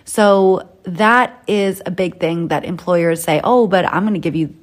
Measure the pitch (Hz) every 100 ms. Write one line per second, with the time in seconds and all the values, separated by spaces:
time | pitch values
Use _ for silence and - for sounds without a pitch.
0 | - - 208 196 190 190 - _ - 170
1 | 214 240 247 - - 202 196 190 - 185
2 | 185 - 165 170 165 151 - 175 - 175
3 | 170 165 165 151 - 247 214 185 170 165
4 | 214 190 165 156 151 -